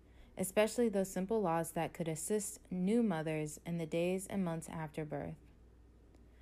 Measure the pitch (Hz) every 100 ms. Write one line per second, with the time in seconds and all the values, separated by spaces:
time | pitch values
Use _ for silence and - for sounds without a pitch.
0 | - - - - 185 - 214 233 233 196
1 | 190 180 190 226 185 165 160 175 156 -
2 | 165 156 - 208 202 - - 180 185 233
3 | 226 160 156 156 151 - - 170 160 165
4 | 175 190 190 196 175 165 - - 156 -
5 | 151 143 160 160 - - - - - -
6 | - - - -